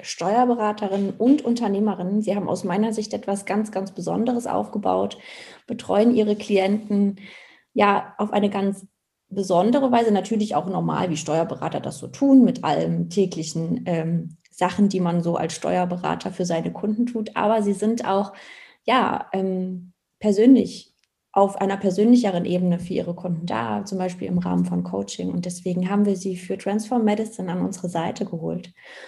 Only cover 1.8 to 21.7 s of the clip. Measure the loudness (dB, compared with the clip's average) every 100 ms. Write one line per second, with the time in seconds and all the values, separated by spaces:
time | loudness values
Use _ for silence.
1.8 | 0 -2 -2 -2 0 -2 -2 -2 -2 0
2.8 | 0 -2 -4 -6 -4 -4 -2 -2 -2 -4
3.8 | -6 -6 -4 -2 0 -2 -2 -2 -4 -4
4.8 | 0 0 0 -6 -18 -20 -20 -16 -10 -8
5.8 | 0 4 4 4 2 0 0 2 2 0
6.8 | 0 2 2 0 -10 -20 -20 _ _ 2
7.8 | 4 2 -2 -6 -2 0 0 0 -2 -4
8.8 | -10 _ _ _ -10 -6 0 2 4 4
9.8 | 4 4 4 2 2 0 0 -2 -2 -2
10.8 | 0 0 -2 -2 -2 -2 -2 -4 -6 -6
11.8 | -6 -10 -12 0 8 8 8 4 0 0
12.8 | 0 -2 -2 0 0 -2 -6 -4 -4 -4
13.8 | -2 -2 -2 -2 -4 -14 _ -2 -2 2
14.8 | 2 2 0 0 0 -2 -4 -4 -2 0
15.8 | 0 -2 -4 -4 -6 -4 -2 -2 -4 -4
16.8 | -2 -2 -2 -4 -6 0 2 2 0 0
17.8 | 0 0 0 0 -2 -8 -20 -20 -20 _
18.8 | 0 2 2 -2 -4 -4 -2 -2 -4 -8
19.8 | -12 _ _ _ 0 6 8 8 6 -6
20.8 | -18 _ _ _ _ 4 4 2 -2